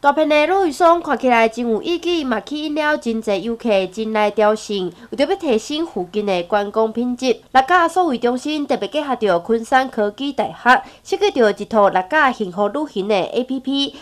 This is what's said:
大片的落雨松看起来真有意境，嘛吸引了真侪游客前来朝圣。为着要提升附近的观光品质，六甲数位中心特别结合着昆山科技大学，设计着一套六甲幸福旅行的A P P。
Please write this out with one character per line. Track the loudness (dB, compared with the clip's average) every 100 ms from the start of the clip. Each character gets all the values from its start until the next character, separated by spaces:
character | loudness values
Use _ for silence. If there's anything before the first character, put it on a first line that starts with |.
| 2
大 |
片 | 2 2
的 | 4 4
落 | 2 2
雨 |
松 | 2 4 4
看 | 0 0
起 | 2
来 | 4 2
真 | 0 -2
有 | -2
意 | -2 -4
境， | -2 -2 -2
嘛 | -4 -4
吸 | -8
引 | -4 -2
了 | 0 -2
真 | -2 -4
侪 | -2 -2
游 | -2 -4
客 | 0 0 0
前 | -6 -4
来 | 0 0
朝 | 2 2 2
圣。 | -4 -4 -4 -8 -14
为 | -2
着 | 0
要 | 0
提 | 0 -2
升 | -2 -6 -6
附 | -6 -6
近 | -4 -2
的 | -2
观 | 0 -2 0
光 | -2 -2
品 | -2 -4 -2
质， | -2 -2 0
六 | 0 4
甲 | 2 2
数 | 2 0
位 | 0
中 | 0 -2
心 | -4 -4 -2
特 | -4
别 | -2
结 | -4
合 | -4 -2
着 | 2 0
昆 | 2 -2 2
山 | 0 0
科 | -2 -2
技 | -2 -8
大 | -4 -6
学， | -2 4 4 2 -20
设 | -6 0
计 | 0
着 | 4 2
一 | 2 -2
套 | 2 4
六 | 2 0
甲 | 2 2
幸 | 0 -6
福 | -2 -2
旅 | -2 -6
行 | -6 0
的 | 0
A | 0 -4
P | -4 -6
P。 | -4 -2 -4 -6